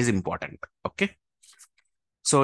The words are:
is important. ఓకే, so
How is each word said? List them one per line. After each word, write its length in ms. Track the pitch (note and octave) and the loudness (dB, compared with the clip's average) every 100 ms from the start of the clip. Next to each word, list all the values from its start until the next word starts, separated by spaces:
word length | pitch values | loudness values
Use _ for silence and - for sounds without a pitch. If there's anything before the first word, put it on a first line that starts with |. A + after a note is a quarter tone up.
is 60 | A#2+ G2 | 2 0
important. 440 | - - - - - _ - | -2 -8 -10 -14 -20 _ -10
ఓకే, 180 | - G3 - _ _ - - - _ _ _ _ _ - | -4 -4 -6 _ _ -20 -20 -20 _ _ _ _ _ 0
so 80 | C#3+ | 4